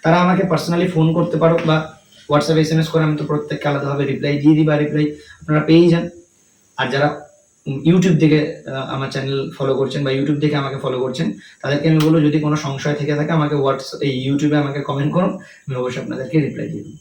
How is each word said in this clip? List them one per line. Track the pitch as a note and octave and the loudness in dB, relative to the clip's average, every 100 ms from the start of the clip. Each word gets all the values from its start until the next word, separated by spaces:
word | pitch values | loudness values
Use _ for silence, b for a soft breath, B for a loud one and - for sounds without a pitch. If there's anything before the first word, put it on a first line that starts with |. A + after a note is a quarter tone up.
তারা | E3 F3 | 2 4
আমাকে | F3+ F3+ | 4 2
পার্সোনালি | E3+ D#3 - E3+ F3 | 0 -2 -2 -2 0
ফোন | D#3+ D#3+ | 2 2
করতে | E3 E3 D#3+ | 2 0 2
পারো | E3 E3 E3 | 2 2 2
বা | D#3 - - _ b b | 0 -2 -14 _ b b
WhatsApp-এ | D3 D3 D#3+ | 0 2 2
এসএমএস | D3+ D#3+ D#3+ | 2 2 0
করে, | E3 | 0
আমি | D#3 D3+ | 0 0
তো | D3 | -2
প্রত্যেককে | D3 - D3 D3 | -4 -4 -6 -2
আলাদাভাবে | C#3 C#3 C#3+ C3+ | -2 -2 -2 -2
রিপ্লাই | B2 C#3+ C#3+ | -2 -2 2
দিয়ে | C#3+ D#3 | 4 4
দিই | D#3 | 4
বা | D3 | 2
রিপ্লাই | D3 D3 D3+ | 0 0 -2
আপনারা | - - - - D3+ | -4 -18 -20 -2 0
পেয়েই | D3+ D#3+ F3 | 4 6 6
যান। | E3 E3+ - - _ _ _ _ - | 4 0 -10 -20 _ _ _ _ -8
আর | B2+ | -4
যারা | C#3 D3 D3+ - _ _ _ - C3+ C#3+ | 0 0 -2 -14 _ _ _ -10 -2 2
YouTube | F#3 F#3 D#3 | 4 4 4
থেকে, | D#3 D3+ D3 - - | 4 4 0 -6 -10
আহ, | |
আমার | C3+ C3+ C3+ C3+ | -10 -8 -6 -6
চ্যানেল | C#3 C3+ C#3 C3+ - | -6 -4 -4 -6 -4
ফলো | C3+ C3+ | -2 0
করছেন | C#3 D3+ | -2 -2
বা | C3+ | -2
YouTube | C3+ D3 D3 | -2 0 0
থেকে | D3+ D3 | 0 -2
আমাকে | C#3 C3+ | -4 -6
ফলো | C3+ B2+ | -4 -4
করছেন, | B2+ - E3 - B B | -4 -4 -4 -6 B B
তাদেরকে | C3 C#3+ D#3 | -4 0 2
আমি | D#3 | 2
বলবো, | D3+ D#3+ | 4 4
যদি | D3+ D#3 | 4 2
কোনো | D3 D3+ | 0 -2
সংশয় | D3 C3+ D3 | -4 -6 -4
থেকে | D3 D3 D3 | -4 -2 -2
থাকে, | D#3 | 0
আমাকে | E3 D3 D3 | 0 0 0
WhatsApp, | C3+ C3+ - - | 0 -2 -6 -6
এই | C#3+ B2+ C3 | -4 -2 -2
YouTube-এ | C#3+ D3+ D3 | 0 2 0
আমাকে | C#3+ C#3+ | 0 -4
কমেন্ট | C#3 C#3 D3 | -6 -2 0
করুন, | E3+ G3 - | 0 0 -2
আমি | - - - B2+ | -14 -20 -10 -6
অবশ্যই | B2+ B2+ | -4 -6
আপনাদেরকে | - - C3+ D#3 | -8 -8 -2 0
রিপ্লাই | C#3 - - | 0 -4 -8
দিয়ে | - | -8
দেবো। | - - | -12 -18